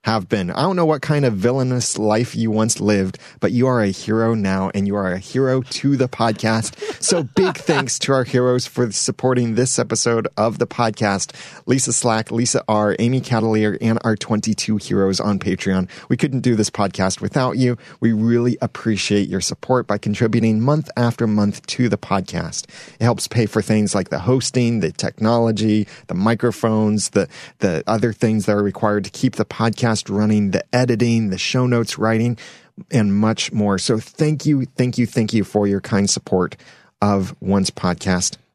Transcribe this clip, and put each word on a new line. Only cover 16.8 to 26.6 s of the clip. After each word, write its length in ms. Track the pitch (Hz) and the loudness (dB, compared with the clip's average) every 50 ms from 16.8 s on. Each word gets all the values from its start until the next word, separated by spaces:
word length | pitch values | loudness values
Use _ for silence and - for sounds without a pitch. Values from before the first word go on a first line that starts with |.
| 104 95 - - 95 95 - - | -2 -2 0 0 0 0 0 -2
without 340 | 104 98 - 147 127 127 - | -6 -2 0 0 0 0 0
you. 220 | 123 127 123 120 - - - - _ | 2 0 0 0 -2 -8 -20 -8 _
We 120 | - 117 | 0 2
really 460 | 113 107 110 117 120 120 120 123 113 - | 2 2 2 2 2 4 2 2 0 0
appreciate 680 | 123 - _ - - 117 107 98 - - 101 101 98 - | -4 -6 _ -4 -2 -2 -2 -2 0 0 2 2 2 0
your 120 | 95 95 | -2 -4
support 460 | - - - _ - - 127 127 113 | -4 -4 -6 _ -2 0 0 0 0
by 100 | - 104 104 | -2 -4 -2
contributing 600 | - 107 104 - 123 110 110 120 110 113 110 107 | -2 -4 0 0 0 2 2 2 2 2 2 2
month 300 | 113 127 151 156 151 - - 123 | 2 2 2 0 0 -4 -2 0
after 280 | 120 117 110 - 120 | 0 0 0 0 0
month 400 | 110 107 107 104 101 101 - - - | 0 2 2 2 2 0 -4 -10 -10
to 200 | - - 123 113 | -2 -2 0 0
the 80 | 101 98 | 0 -2
podcast. 680 | - - 98 98 90 - - 90 82 80 - - - - - - - - - _ | -2 -2 -2 -2 -2 -4 -6 -6 -6 -6 -8 -10 -12 -12 -20 -20 -20 -20 -6 _
It 40 | 113 | 2
helps 220 | 120 - - - | 2 2 0 -4
pay 200 | - - 120 113 | -2 0 0 0
for 160 | 101 - 113 | 2 0 -2
things 320 | 101 - 110 107 104 98 - | 0 2 2 2 2 2 0
like 160 | 101 90 - | -2 -2 -2
the 80 | - 67 | -6 -4
hosting, 600 | 87 117 131 135 127 - - 127 123 117 117 110 | 0 2 2 2 0 0 0 0 0 2 2 0
the 120 | 87 80 | -2 -2
technology, 960 | - - - - - - 107 110 120 117 117 113 110 101 110 110 107 107 101 - - - - - | -4 -4 -6 -6 -4 0 0 2 4 4 2 2 0 0 2 2 2 2 0 -2 -8 -20 -12 -8
the 60 | 87 | -4
microphones, 960 | 90 98 110 117 104 - 120 104 - | 0 0 0 0 2 0 -2 0 0